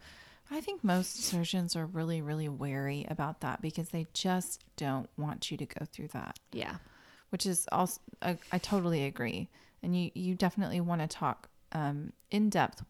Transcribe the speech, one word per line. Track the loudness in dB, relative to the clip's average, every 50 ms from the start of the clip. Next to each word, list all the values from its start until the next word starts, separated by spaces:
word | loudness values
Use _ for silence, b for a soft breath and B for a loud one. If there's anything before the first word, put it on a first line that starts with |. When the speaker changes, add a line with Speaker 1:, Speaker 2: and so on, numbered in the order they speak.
| B B B B B B B B B B
Speaker 1:
I | -6 -6
think | -4 -4 -4 0 2
most | 4 4 4 2 0 -2 -4
surgeons | -2 0 2 2 0 2 0 0 0 0 0
are | -2 -2
really, | -2 -2 -2 0 0 0 0
really | 0 0 0 0 0 -2
wary | -2 -2 -2 -2 0 0 0 0 0 -2 -2 -4
about | -2 -2 -2 -2 -2 -4 -4
that | -4 -4 -2 -4
because | -4 -2 -2 -4 -2
they | -2 -4 -4 -2 -2
just | 0 2 2 2 2 0 -2 -6 -8 -12 -14 -8
don't | -4 -2 0 0 0 -2 -6 -6
want | -4 -4 -4 -4 -4 -6 -6 -4
you |
to | -4 -6
go | -6 -6 -8 -8
through | -8 -8 -10 -10 -8
that. | -6 -8 -8 -8 -10 -14 _ -10 -8
Speaker 2:
Yeah. | -6 -6 -6 -6 -10 b b b b b b b b b b
Speaker 1:
Which | -4 -2 0
is | 2 2 2 0 2 2
also, | 4 4 2 2 -4 -12 -16 -10 -4
I, | -2 -2 -2 -2 -4 -2 -2
I | 0
totally | 2 2 2 4 4 4 4 4 2
agree. | 0 0 0 -2 0 0 -2 -4 -8 b b b b b b 0
And | 2 2 2
you, | 2 0 -2
you | -2 0 0 2
definitely | 4 4 2 4 2 0 0 2 0
wanna | 2 2 2 2 0 0
talk, | -2 0 0 0 0 0 -6 -20 _ -20 -14 -6 -2
um, | 0 0 0 0 -2 -4 -8 -10 _ -8 0
in | 2 4 4 6
depth | 6 6 4 4 2 -4 -8 -4